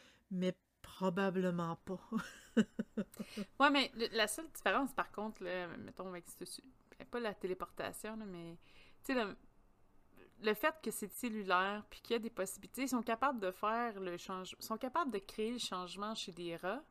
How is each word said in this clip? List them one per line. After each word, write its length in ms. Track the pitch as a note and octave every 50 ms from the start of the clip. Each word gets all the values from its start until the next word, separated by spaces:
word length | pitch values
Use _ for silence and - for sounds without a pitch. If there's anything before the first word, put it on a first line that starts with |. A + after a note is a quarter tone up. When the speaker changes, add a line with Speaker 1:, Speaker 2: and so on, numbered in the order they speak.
| - - - _ _ -
Speaker 1:
mais 240 | F#3+ F3+ F#3 F#3 F3+ _ _ _ _ _
probablement 960 | - - - - F#3 F#3+ F3 G3 G3 G3 F3 F#3+ F#3 F#3 F3 E3+ E3+ E3 E3 - -
pas. 140 | - F#3+ - - - A3+ G#3+ - - - - - - -
<laughs> 140 | A#3 A3 - _ - - - - A3 G3 - - - G#3 - - A3 G3 - - -
Speaker 2:
Ouais, 100 | C#4 D4
mais 220 | C#4 C#4 B3+ - -
le, 120 | A3 A#3 A#3+ -
la 120 | A3+ G#3+ G#3
seule 220 | - - E4 D#4+
différence, 420 | - - - G3+ F#3+ A#3+ C#4 B3+ -
par 180 | - F3 -
contre, 320 | - - G#3 A3 G#3+ - F#3+
là, 240 | F3 F3+ F#3 F3+ E3+ D#3 -
mettons, 300 | G#3 - - - F#3 F#3+
avec 180 | F3+ F3 F3 - - -
ce 60 | F3+
su-, 180 | F3 - - - C4+ - - - - - - - -
pas 80 | - A#3+
la 140 | A#3 G#3+ F#3+
téléportation, 800 | - - F3+ F#3 F#3 F3 - - - D#3+ - F3 - - G#3+ A3
là, 100 | A3 G#3+
mais, 320 | G3+ F3+ E3+ E3+ E3 E3+ - - - - - - - - - -
tu 100 | - C4+
sais, 100 | B3+ A3
le, 100 | F#3+ - - - - - _ - - _ _ - - _ - - _ - - - - - -
le 120 | G3+ G#3+ G#3+
fait 200 | - - D#4 D#4+ -
que 80 | - A3
c'est 200 | G3+ - A3 F#3+
cellulaire, 720 | - - - A#3+ G#3+ G#3+ G3 F#3 F3+ F3+ F#3 G3 G3+ G#3 G#3 -
puis 100 | - -
qu'il 120 | - - A#3
y 20 |
a 40 | A#3
des 100 | G#3+ A3+
possibilités, 540 | - - F#3 F#3+ - - - - - A#3+ C4+
ils 60 | C4
sont 120 | B3+ A#3+
capables 380 | A3 - A3+ A3+ B3 C#4+ C#4 A3+
de 120 | G3 F#3
faire 480 | F3+ - - G#3+ A3+ A#3 A#3+ A#3 G#3 G3
le 160 | F#3+ F3+ F3 F3
change-, 380 | - - F#3+ F#3 F#3 F#3 - -
sont 180 | - - A3 A3
capables 340 | - B3+ - E4 F4 C4+
de 80 | A3 G3
créer 320 | - - - - G#3+ A3+
le 80 | B3 A#3+
changement 560 | - - G3 F3+ F3+ F3 F3 F#3 G#3 G#3+ A3
chez 160 | G#3+ - G#3
des 240 | E3 F3 F3 E3+ E3
rats. 280 | E3 - F3+ G#3+ C#4 D#4 -